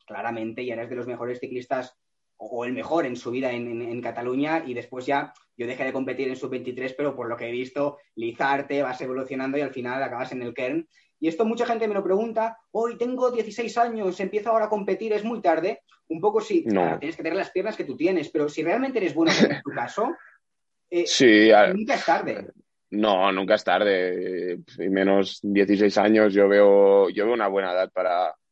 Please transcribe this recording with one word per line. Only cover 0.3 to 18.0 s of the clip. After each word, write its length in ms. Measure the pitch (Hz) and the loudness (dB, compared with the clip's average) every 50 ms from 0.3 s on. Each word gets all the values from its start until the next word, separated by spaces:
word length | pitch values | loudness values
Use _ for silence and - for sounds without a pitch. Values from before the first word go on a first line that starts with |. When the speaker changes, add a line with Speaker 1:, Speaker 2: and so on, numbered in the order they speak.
| 117 113 110 113 110 120 123 | -6 -6 -6 -8 -8 -8 -8
Speaker 1:
ya 80 | 123 117 | -6 -6
eres 160 | 113 117 117 | -6 -8 -8
de 60 | 127 | -8
los 100 | 120 120 | -8 -8
mejores 340 | 123 123 117 120 120 123 123 | -8 -8 -8 -6 -8 -6 -8
ciclistas 560 | - 127 127 127 123 - - 131 127 - - _ _ _ _ _ _ _ _ | -8 -10 -10 -10 -6 -4 -4 -4 -4 -6 -12 _ _ _ _ _ _ _ _
o, 220 | _ - 107 - 117 | _ -16 -10 -8 -6
o 60 | 120 | -6
el 80 | 123 127 | -6 -6
mejor 320 | 123 - - 156 170 151 | -6 -6 -2 -2 -2 -2
en 100 | 131 123 | -2 -6
su 140 | - - 120 | -8 -8 -6
vida 200 | 117 127 131 127 120 | -4 -4 -4 -4 -4
en, 160 | 123 120 120 | -6 -6 -8
en, 120 | 117 117 120 | -8 -8 -8
en 200 | 117 120 123 120 | -8 -8 -8 -8
Cataluña 600 | 120 113 - 123 123 127 135 143 151 160 165 156 | -8 -8 -6 -6 -4 -2 -2 -2 0 -2 -2 -4
y 80 | 131 123 | -4 -8
después 320 | 120 117 - - 127 123 | -10 -10 -10 -12 -8 -4
ya 260 | 139 139 143 143 - - _ _ _ _ | -2 -2 -2 -2 -4 -10 _ _ _ _
yo 100 | - 120 | -10 -8
dejé 160 | 120 127 127 143 | -8 -6 -6 -6
de 80 | 131 131 | -4 -4
competir 360 | 139 131 131 127 127 139 131 | -4 -6 -6 -4 -4 -4 -4
en 80 | 127 | -4
sub 140 | 127 - 127 | -6 -6 -8
veintitrés, 420 | 123 127 120 127 120 127 123 127 - | -8 -8 -8 -8 -8 -8 -8 -8 -6
pero 220 | - 143 143 135 | -4 -4 -4 -4
por 120 | 123 123 113 | -4 -6 -6
lo 80 | 117 | -6
que 120 | 117 117 117 | -6 -6 -6
he 40 | 120 | -6
visto, 460 | 123 131 131 - 147 143 147 143 - _ _ _ | -6 -6 -6 -4 -4 -2 -2 -4 -6 _ _ _
Lizarte, 640 | - 113 117 117 - 143 139 139 139 139 139 143 139 143 | -8 -6 -6 -4 -2 0 0 0 0 -2 -2 -2 -2 -2
vas 180 | 127 127 - | -2 -4 -6
evolucionando 580 | - 127 127 131 135 135 139 131 131 135 135 147 | -8 -6 -6 -6 -6 -6 -6 -6 -4 -4 -2 -2
y 40 | 147 | -4
al 100 | 135 - | -4 -6
final 280 | 135 120 123 127 135 | -8 -8 -6 -4 -4
acabas 300 | 139 127 123 120 131 127 | -4 -4 -4 -6 -8 -8
en 120 | 127 127 123 | -8 -8 -8
el 120 | 120 117 | -8 -6
Kern. 320 | - 127 127 139 165 165 - _ _ _ _ _ _ | -6 -4 -4 -4 -4 -6 -8 _ _ _ _ _ _
Y 80 | - | -4
esto 180 | 160 165 - 226 | -2 0 0 0
mucha 220 | 220 233 233 240 | 0 0 0 0
gente 220 | 226 233 226 226 214 | 0 0 0 0 -2
me 60 | 208 | -2
lo 100 | 196 - | -2 0
pregunta, 540 | 175 190 196 220 233 220 226 220 226 226 - _ _ | 0 0 0 0 -2 -2 -2 -2 -2 -4 -8 _ _
"Hoy 260 | - 202 233 233 226 | -4 -2 -2 -2 -2
tengo 360 | - 233 247 254 247 254 247 240 | -4 -4 -4 -2 0 0 0 0
dieciséis 440 | 233 214 - - - 233 220 - | -2 -4 -4 -6 -6 -6 -4 0
años, 440 | 240 233 240 226 220 208 185 175 - | 0 0 0 0 -2 -4 -4 -2 -2
empiezo 300 | 196 190 208 214 208 233 | -4 -4 -4 -2 -2 0
ahora 160 | 226 226 214 | 0 0 2
a 20 | 214 | 0
competir, 440 | 214 208 196 196 190 185 220 220 214 | 0 -2 -2 -2 -2 -2 -2 -2 -2
¿es 100 | 208 202 | -2 -2
muy 160 | 226 240 208 - | -4 -6 -2 2
tarde?". 380 | 180 160 160 160 190 220 - _ _ _ _ _ | 2 2 2 0 -2 -4 -6 _ _ _ _ _
Un 140 | - 160 165 | -10 -6 -2
poco 200 | 165 214 - 220 | 0 2 2 2
sí, 220 | 214 - 208 170 160 | 0 0 0 0 2
Speaker 2:
No. 160 | 117 104 95 87 | 2 2 2 2
Speaker 1:
claro, 160 | 82 82 - | 2 0 -2
tienes 160 | - 151 165 | -4 -8 -8
que 80 | - 165 | -6 -6
tener 120 | 160 170 | -4 -4
las 140 | 196 - - | -4 -4 -4
piernas 260 | - 185 185 160 - | -2 -4 -2 -2 -4
que 60 | - 175 | -6 -8
tú 140 | 151 123 | -8 -4
tienes, 320 | - | -2